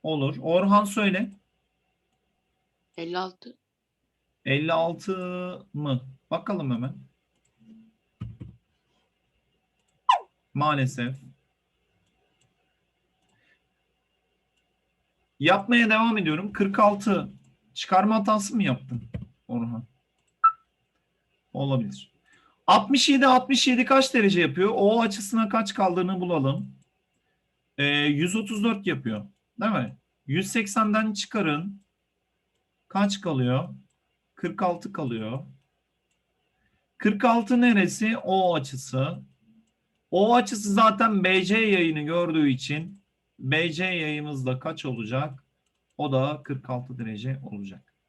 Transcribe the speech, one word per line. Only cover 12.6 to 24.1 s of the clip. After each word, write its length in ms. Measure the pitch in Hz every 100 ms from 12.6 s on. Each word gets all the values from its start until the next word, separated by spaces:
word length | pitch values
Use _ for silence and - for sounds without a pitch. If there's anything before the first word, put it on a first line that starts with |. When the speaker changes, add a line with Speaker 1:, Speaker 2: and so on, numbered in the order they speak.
| _ _ _ _ _ _ _ _ _ _ _ _ _ _ _ _ _ _ _ _ _ _ _ _ _ _ _ _
Speaker 1:
Yapmaya 500 | 143 196 196 240 226
devam 280 | 220 226 214
ediyorum. 340 | 160 156 202
Kırk 260 | - 196 202
altı. 540 | 208 202 220 180 135 - _ _ _
Çıkarma 400 | - - 190 202
hatası 420 | 220 202 214 202 233
mı 60 |
yaptın 400 | 175 123 - 120 - - - _ -
Orhan? 360 | 120 117 117 - _ _ _ _ _ 1077 1077 _ _ _ _ _ _ _ _ _
Olabilir. 600 | - 139 131 104 98 - _ _ _ _ _ -
Altmış 420 | 196 196 277 -
yedi, 180 | 277 269
altmış 420 | 254 247 269 -
yedi 160 | 247
kaç 300 | 247 269 269